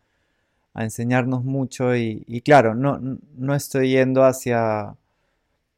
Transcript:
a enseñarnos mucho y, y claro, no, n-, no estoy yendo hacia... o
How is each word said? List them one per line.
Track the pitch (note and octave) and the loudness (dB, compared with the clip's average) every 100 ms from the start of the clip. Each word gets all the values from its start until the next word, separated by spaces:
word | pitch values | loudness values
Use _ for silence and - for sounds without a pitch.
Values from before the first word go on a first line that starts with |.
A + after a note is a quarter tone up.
| _ _ _ _ _ _ _ | _ _ _ _ _ _ _
a | G2+ | -10
enseñarnos | A2 - A#2 B2+ B2 B2+ | -8 -6 -2 0 0 -4
mucho | B2+ C3+ B2+ - B2 B2 | -4 -4 -6 -4 -2 0
y, | A#2 G#2+ - | -2 -6 -10
y | A#2 | -4
claro, | - D3 A2+ A2+ | 4 6 6 2
no, | C#3 C3 | -2 -4
n-, | C3 C3 - - | -6 -12 -14 -10
no | C3 C#3+ | -4 -4
estoy | - C3+ C3 | -4 -2 2
yendo | C3 B2+ C3 C3 | 2 2 4 4
hacia... | B2+ B2 A#2 A2+ G#2+ G#2 | 2 -2 0 0 -2 -6
o | G#2+ _ _ _ _ _ _ _ | -14 _ _ _ _ _ _ _